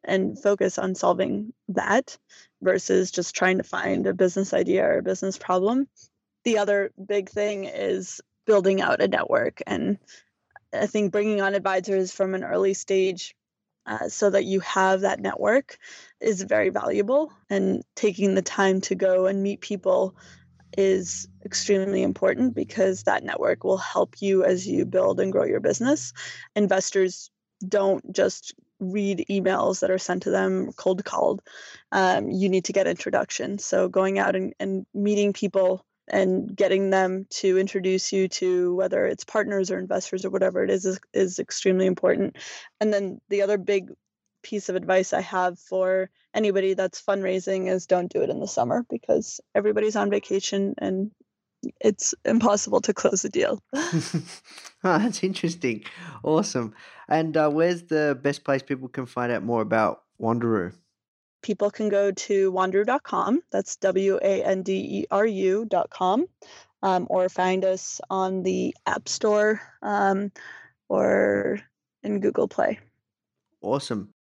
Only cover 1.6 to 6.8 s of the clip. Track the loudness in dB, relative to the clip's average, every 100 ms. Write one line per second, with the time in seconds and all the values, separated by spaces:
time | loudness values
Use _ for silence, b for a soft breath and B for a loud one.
1.6 | -6 -4 2 0 0 -14 _ B B _
2.6 | 0 0 2 2 2 -2 -6 0 2 2
3.6 | -2 -4 -2 -2 -2 2 2 2 -2 0
4.6 | 2 2 2 0 0 -4 -4 -8 -2 0
5.6 | 2 0 -2 _ B _ _ _ -2 0
6.6 | 2 0